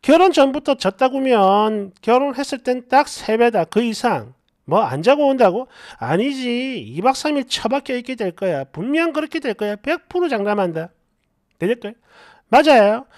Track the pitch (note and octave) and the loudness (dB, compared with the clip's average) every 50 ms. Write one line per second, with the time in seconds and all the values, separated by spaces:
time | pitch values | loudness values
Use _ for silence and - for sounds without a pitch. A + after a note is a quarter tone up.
0 | - - D4+ E4+ F#4 F#4+ D#4 D#4 C4+ C4+ C4 D4+ - D4+ C4+ - - F#3+ G3 - | 2 4 6 6 6 4 4 4 2 2 2 -2 -2 -2 -2 -2 -2 -4 -2 0
1 | C4 B3+ C4 C4+ C4+ C4 B3 G#3+ G3 F#3+ G3 G#3 G#3+ A3 A3 G#3 G3+ F#3+ - _ | 0 0 0 0 0 2 4 4 4 4 4 4 2 0 -2 -4 -6 -10 -14 _
2 | - A3 A#3 C4 C#4 C#4+ B3 C4 C#4 - C#4 A#3+ - B3 B3+ B3+ A#3+ - C4 C#4 | 0 2 2 2 2 0 -4 -6 -6 -6 -8 -6 -4 -4 -4 -4 -2 0 2 2
3 | D4 - - - - - A3 A3+ A#3+ A#3+ A3+ F#3+ D#3+ - - G#3+ A#3+ A#3 G#3+ - | 2 2 -4 -10 -4 -2 0 2 2 2 2 0 -2 0 0 -2 -2 -2 -2 -2
4 | - A#3 F#3 B2+ G#2+ A#2+ - _ _ _ _ _ _ - D#3 G#3 G#3+ A#2 B2+ C#3+ | -2 -2 -2 -2 -6 -10 -20 _ _ _ _ _ _ -2 0 0 0 0 -2 -2
5 | E3 A#3 C#4+ D4 D4 C#4 C4+ B3+ A#3+ F#3 F3 A3+ C4 - _ - - - - - | 2 2 2 4 4 2 2 4 2 2 2 0 -6 -10 _ -20 -20 -20 -14 -8
6 | A2+ A#2 D#3 F#3 A#3+ C#4+ C#4 C4 B3+ B3 A#3+ A#3+ C4 C4+ B3+ F#3+ A2+ G#2+ A#2+ E3 | -4 -2 0 0 0 -2 -4 -4 -6 -4 -4 -4 -4 -6 -8 -10 -12 -12 -6 -2
7 | G3+ C4 C4+ - - D4+ D4 C#4+ B3 - - - - A3 C4 C#4 - - B3+ B3 | 0 0 0 0 -2 -4 -2 -4 -4 -6 -6 -6 -4 -4 -4 -4 -4 -4 -8 -8
8 | A#3+ - C4 A#3 G#3+ F3+ E3+ - G3 F#3 D#3+ C3+ C3+ - - D#3 G3 B3+ D4 D#4+ | -6 -8 -8 -6 -6 -6 -6 -4 -4 -4 -4 -4 -6 -8 -10 -10 -6 -2 -2 -2
9 | E4+ E4 C#4 D4+ D#4 D4+ - D#4+ - B3+ G#3 - D#4 D#4 G#3 G#3 - C#4 E4+ E4+ | -2 -2 -2 -4 -6 -6 -6 -6 -6 -6 -6 -4 -4 -6 -6 -6 -6 -6 -6 -6
10 | _ - - F4+ F4+ D#4 C4+ G#3 G3+ G#3 G#3 G#3 F#3+ F3 D#3+ D#3+ E3 F3 _ _ | _ -6 -4 -2 -2 -2 -2 -2 -2 -2 0 0 -2 -2 -2 -6 -8 -10 _ _
11 | _ _ _ _ _ _ _ _ _ _ _ - D#3+ G3+ A#3+ A#3 - G3+ A#3 _ | _ _ _ _ _ _ _ _ _ _ _ -6 -4 -4 -4 -4 -6 -14 -16 _
12 | _ _ _ - - - _ _ _ - A3 C4 D4 D#4 C#4 A3+ G3+ G#3 A3 A#3+ | _ _ _ -20 -20 -20 _ _ _ 2 2 4 6 6 6 6 6 4 2 -2
13 | C4+ _ _ | -4 _ _